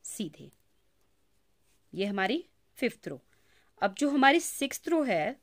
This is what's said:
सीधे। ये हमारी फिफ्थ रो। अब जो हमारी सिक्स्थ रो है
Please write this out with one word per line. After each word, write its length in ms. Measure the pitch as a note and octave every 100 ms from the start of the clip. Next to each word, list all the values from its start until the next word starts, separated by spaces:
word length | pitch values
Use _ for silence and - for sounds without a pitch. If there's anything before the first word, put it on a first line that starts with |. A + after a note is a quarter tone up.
सीधे। 460 | - - F3 - - _ _ _ _ _ _ _ _ _ _ _ _ _ _
ये 140 | E3+ G3+
हमारी 380 | G3 F#3+ D#4 - _ _ -
फिफ्थ 300 | A#3+ - -
रो। 120 | C#3+ _ _ _ _ _ _
अब 120 | G3
जो 160 | G3 C#4+
हमारी 300 | C#4+ C4+ D#4+
सिक्स्थ 460 | - - C#4 - -
रो 140 | E4
है 320 | C4+ E3+ E3 C#4